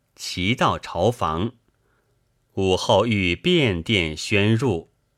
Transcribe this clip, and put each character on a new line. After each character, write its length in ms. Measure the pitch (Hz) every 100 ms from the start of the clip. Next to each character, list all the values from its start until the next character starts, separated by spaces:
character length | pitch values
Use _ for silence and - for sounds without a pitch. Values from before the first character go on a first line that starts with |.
| _ -
齐 400 | - - 90 -
到 240 | 151 82
朝 320 | - 85 104
房。 420 | 120 80 80 113 - _ _ _ _ _ _ _ _ _
午 240 | - 95 90
后 280 | - 101 117
遇 300 | 104 90 87
便 480 | 175 175 123 87
殿 320 | - 104 80 80
宣 400 | - 101 107 113
入， 360 | 131 85 - _ _